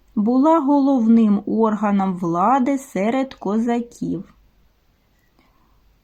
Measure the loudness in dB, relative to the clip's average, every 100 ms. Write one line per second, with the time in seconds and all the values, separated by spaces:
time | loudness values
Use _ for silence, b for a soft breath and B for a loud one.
0 | _ -4 0 2 2 2 2 0 2 2
1 | 4 4 4 0 -2 0 0 0 0 0
2 | -2 -4 -4 0 2 2 0 -2 -4 -4
3 | -2 -2 -4 -8 -4 -2 -2 -4 -6 -10
4 | -8 -8 -12 _ _ _ _ _ _ _
5 | _ _ _ _ _ _ _ _ _ _